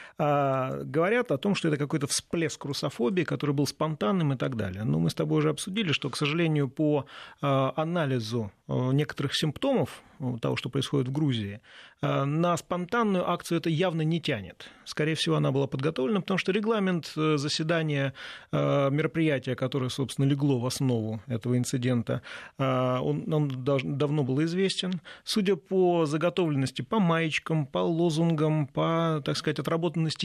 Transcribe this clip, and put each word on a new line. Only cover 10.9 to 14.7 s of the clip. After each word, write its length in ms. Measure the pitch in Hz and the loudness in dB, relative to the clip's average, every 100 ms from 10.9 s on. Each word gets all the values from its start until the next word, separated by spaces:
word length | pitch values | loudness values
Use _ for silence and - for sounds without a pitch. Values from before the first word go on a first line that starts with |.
| 139 127 | 0 0
в 40 | |
Грузии, 480 | 135 151 117 101 101 - - - - | 0 0 0 -2 -8 -16 -20 -20 -6
э, 240 | 143 139 | -2 0
на 320 | 139 151 175 170 | 0 0 0 0
спонтанную 720 | - 180 175 240 220 185 175 | -2 -6 -2 0 2 2 0
акцию 280 | 175 - 170 | -2 -2 -2
это 100 | 165 | 0
явно 320 | 156 185 165 | 2 2 0
не 160 | 156 170 | 0 0
тянет. 500 | - 120 90 - - | -2 -4 -6 -16 -20